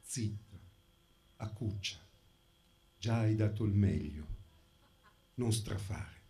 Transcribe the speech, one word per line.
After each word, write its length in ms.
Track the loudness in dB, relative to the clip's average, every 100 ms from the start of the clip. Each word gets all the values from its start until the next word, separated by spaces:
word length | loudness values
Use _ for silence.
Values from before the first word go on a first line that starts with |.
zitta, 580 | -8 -4 -2 -4 -12 -20 -20 -20 _ _ _ _ _ _
acuccia, 640 | -10 -4 -4 -4 -8 -10 -18 -20 _ _ _ _ _ _ _ _
già 220 | 0 2
hai 160 | 4 4
dato 300 | 2 2 2
il 80 |
meglio, 520 | 6 6 4 -2 -8 -8 -8 -10 -20 -20 _ -20 _ -20 _ _ -4
non 180 | 0
strafare. 680 | 0 0 -6 -6 -6 -8 -12 -20